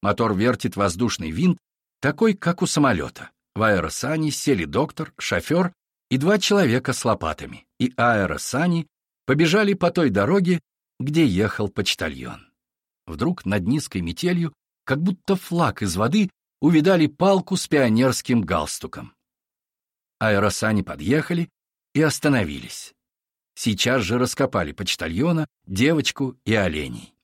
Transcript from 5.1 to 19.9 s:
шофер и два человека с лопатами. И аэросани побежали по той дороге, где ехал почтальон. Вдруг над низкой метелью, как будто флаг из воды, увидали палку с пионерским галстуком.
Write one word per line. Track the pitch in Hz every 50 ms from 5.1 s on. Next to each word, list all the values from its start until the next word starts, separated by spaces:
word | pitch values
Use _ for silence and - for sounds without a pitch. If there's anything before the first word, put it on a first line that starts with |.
| _ _
шофер | - - - 87 - - 147 170 185 180 - _ _ _ _ _ _ _
и | 117
два | 131 135 170 208 208
человека | 190 - 208 202 190 131 110 127 - - 123
с | - -
лопатами. | 117 107 95 - 80 76 - - - - - _ _ _ _
И | 117 127 -
аэросани | - 117 120 117 107 98 87 78 76 - - - 127 165 180 175 165 156 _ _ _ _ _ _ _ _
побежали | - 135 147 165 165 160 208 214 202 202
по | 190 - 170
той | 175 185 170 131
дороге, | 98 101 98 110 175 196 185 170 180 170 _ _ _ _ _ _ _ _
где | 127 135 147 165 165
ехал | 135 90 90 104 104 - - 107 98
почтальон. | - - - - - - - 80 71 64 64 62 58 - - _ _ _ _ _ _ _ _ _ _ _ _
Вдруг | - 80 76 113 160 180 - -
над | 92 98 104 90
низкой | 90 131 151 131 - - 95 87
метелью, | 82 87 - - 175 175 175 170 160 - _ _ _ _ _ _
как | - 131 143 165
будто | 190 190 - _ - 196
флаг | 185 - - 175 170 170 127 - - 110
из | 98 82
воды, | 90 107 117 147 220 208 185 _ _ _ _ _ _
увидали | - 147 170 156 147 185 196 175 156 147
палку | - _ 180 196 196 190 180 - 190
с | 175 -
пионерским | - - 147 135 117 107 113 127 135 120 - - - 127 120 101
галстуком. | 76 92 80 78 73 - - - - - - - - _ _ _ _ _ _ _ _ _ _ _ _ _ _ _ _